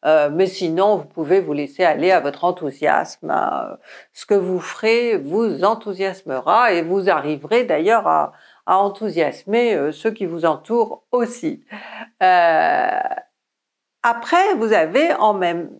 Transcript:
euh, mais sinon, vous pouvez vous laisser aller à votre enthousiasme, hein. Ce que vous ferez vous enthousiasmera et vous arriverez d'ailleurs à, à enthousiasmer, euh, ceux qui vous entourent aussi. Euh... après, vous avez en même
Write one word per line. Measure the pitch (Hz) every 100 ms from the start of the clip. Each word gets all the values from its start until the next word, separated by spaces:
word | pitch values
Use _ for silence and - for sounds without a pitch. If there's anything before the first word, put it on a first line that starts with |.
euh, | 143 156 147
mais | 156 190
sinon, | 185 180 165 202 202
vous | 147
pouvez | - 147 190
vous | 165
laisser | 147 143 -
aller | 180 147 175
à | 185
votre | 143 143
enthousiasme, | 180 - 151 135 151 - - - 156
hein. | 156 - - - - - - -
Ce | - -
que |
vous | 202 185 185
ferez | - - 220 233 240 202
vous | 139 190 226 143
enthousiasmera | 190 220 220 185 190 185 - 131 143 208 240
et | 175
vous | 165 196 190
arriverez | 160 143 151 147 233 240
d'ailleurs | 151 175 226 165
à, | 160 147 - _ _ -
à | 185
enthousiasmer, | 202 196 214 165 151 - - 226 240 185
euh, | 143
ceux | 151 220
qui | 220 190
vous | 170 165
entourent | 156 - 233 220 - _
aussi. | 247 233 - 156 - _ 208 - - - _
Euh... | 185 180 170 160 160 147 - - - - - _ _ _ _ _ _ _
après, | 240 233 - 339 392 320
vous | 220
avez | 208 160 214 330
en | - 214 202
même | 175 170 170